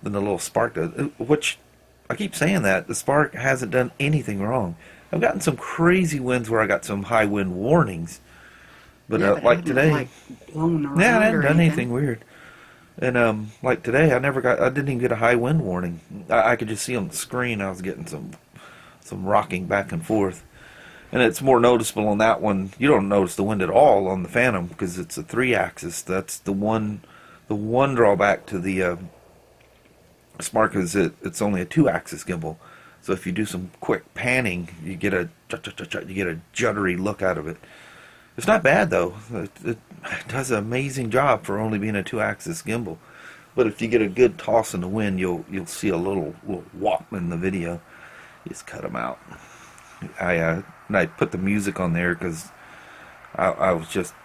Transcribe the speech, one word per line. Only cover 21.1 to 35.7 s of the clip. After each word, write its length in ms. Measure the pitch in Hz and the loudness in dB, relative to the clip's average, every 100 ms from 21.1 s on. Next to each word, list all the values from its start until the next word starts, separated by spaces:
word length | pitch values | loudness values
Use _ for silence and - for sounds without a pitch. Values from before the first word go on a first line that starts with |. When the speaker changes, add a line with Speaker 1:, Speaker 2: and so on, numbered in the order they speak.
Speaker 1:
And 100 | 123 | 2
it's 180 | 117 110 | 2 2
more 180 | 135 123 | 4 6
noticeable 480 | 120 120 110 113 107 | 6 4 2 -2 0
on 100 | 104 | 2
that 220 | 110 110 | 2 2
one. 320 | 104 98 95 - | 0 0 -4 -2
You 100 | 135 | 2
don't 200 | 131 98 | 4 4
notice 280 | 101 92 - | 2 2 0
the 80 | |
wind 180 | 98 104 | -2 0
at 80 | 90 | 2
all 380 | 101 147 101 92 | 6 6 6 2
on 140 | 95 | -2
the 40 | 85 | -2
Phantom 400 | 117 123 98 87 | 2 2 0 -4
'cause 280 | - 95 87 | -6 -6 -6
it's 180 | 85 - | -10 -10
a 40 | |
three 320 | 80 113 127 | -6 -2 0
axis. 480 | 107 92 - 87 - | 2 0 -6 -12 -10
That's 360 | - 92 92 - | -4 -4 -4 -10
the 140 | - | -6
one, 500 | 98 104 113 107 101 - - - - _ | -4 0 -2 -2 -8 -14 -20 -20 -20 _
the 80 | |
one 400 | 104 107 120 139 | -6 -2 0 2
drawback 520 | 127 107 98 101 95 - | 4 4 6 2 2 -2
to 120 | 98 | -6
the, 240 | 92 95 | -2 0
uh, 140 | 90 87 90 - _ _ _ _ _ _ _ _ _ _ _ - | -2 -2 -10 -18 _ _ _ _ _ _ _ _ _ _ _ -14
Spark 340 | - 113 110 | -4 0 2
is 220 | 107 87 98 | 2 -2 0
it, 180 | 82 - | 0 -2
it's 180 | - - | -12 -4
only 180 | 104 98 | -2 -2
a 40 | |
two 240 | 90 - 127 | -2 2 2
axis 360 | 85 - 78 | 2 -6 -14
gimbal. 320 | - 87 80 80 - - - _ | -8 -6 -6 -10 -18 -20 -20 _
So 120 | - | -6
if 140 | 95 92 | -4 -4
you 60 | |
do 120 | 90 | -4
some 260 | 107 90 90 - | -4 -6 -10 -10
quick 340 | - 113 - | -4 -4 -4
panning, 540 | - 120 127 117 90 85 85 | -6 -2 0 0 -4 -8 -12
you 140 | 82 90 | -12 -4
get 180 | 101 | -2
a 140 | 92 85 _ _ | -2 -4 _ _
chut, 140 | - | -12
chut, 140 | - | -10